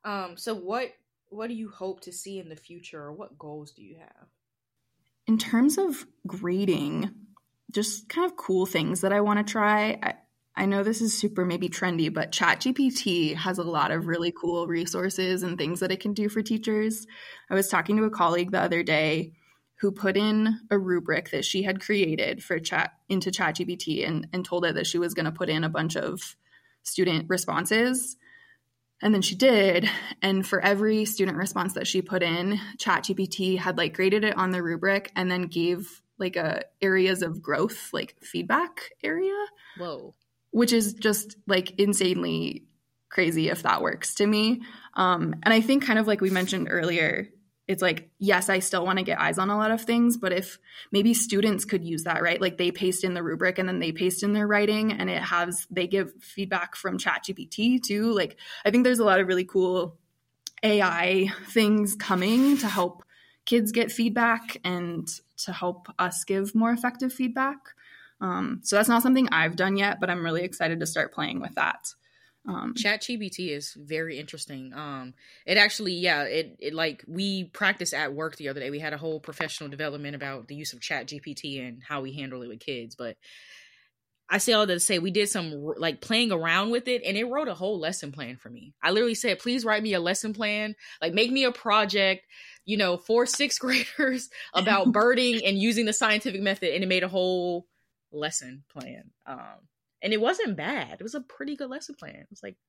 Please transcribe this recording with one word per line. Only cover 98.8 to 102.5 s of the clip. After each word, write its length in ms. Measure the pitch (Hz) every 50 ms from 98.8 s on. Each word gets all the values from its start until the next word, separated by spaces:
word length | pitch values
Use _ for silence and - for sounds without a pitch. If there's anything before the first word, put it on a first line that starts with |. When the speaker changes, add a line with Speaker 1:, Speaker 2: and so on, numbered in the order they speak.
| 127 127 127 - - - _ _ _
Speaker 1:
Um, 400 | - 135 - 58 52 52 50 _ _ _ _ _ _ _ _ -
and 100 | 196 220
it 60 | 214
wasn't 380 | 220 262 381 370 453 247 196
bad. 400 | - 147 196 285 247 147 - 78 -
It 40 | 190
was 100 | 226 294
a 80 | 294
pretty 340 | 254 _ - - 277 285 294
good 140 | - 285 254
lesson 240 | 262 302 - - 285
plan. 220 | _ - - -
It 120 | - - _
was 100 | 208 -
like 140 | - -